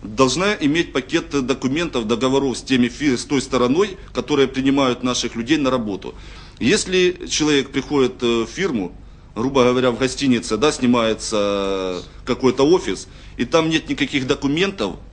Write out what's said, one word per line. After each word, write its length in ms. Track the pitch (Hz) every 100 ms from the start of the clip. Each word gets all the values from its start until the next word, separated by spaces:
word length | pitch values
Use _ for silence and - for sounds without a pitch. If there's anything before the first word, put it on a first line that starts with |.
Должна 500 | 104 107 131 139 196
иметь 400 | 208 156 160 170
пакет 380 | 143 - 160 165 143 123
документов, 580 | 127 135 143 170 131 107
договоров 540 | 117 131 135 139 113
с 20 |
теми 280 | - 131 120
фи-, 280 | - 143 120
с 80 | -
той 160 | 143
стороной, 560 | 123 131 123 147 202 190 -
которые 340 | - 120 147 131
принимают 540 | 131 135 139 135 120
наших 340 | 127 123 120 113
людей 220 | 117 156
на 140 | 135
работу. 420 | 127 110 92 - - - - - -
Если 640 | 113 202 - 185 180 175 -
человек 440 | - 151 147 127
приходит, 500 | 139 - 147 127 -
э, 220 | 120 117
в 60 | 113
фирму, 460 | - 185 123 87 - - - - -
грубо 300 | 123 135 123
говоря, 260 | 123 127
в 80 | 113
гостинице, 560 | 131 - 139 120 - 107
да, 160 | 143
снимается 1300 | 147 123 123 113 107 - 107 101 101 98 95 92 90 - -
какой-то 400 | - 120 127 120 139
офис, 440 | 175 110 92 - - - -
и 80 |
там 260 | 120 165 160
нет 200 | 160 -
никаких 380 | 139 135 143 127
документов 680 | 143 139 151 196 190 104 82 -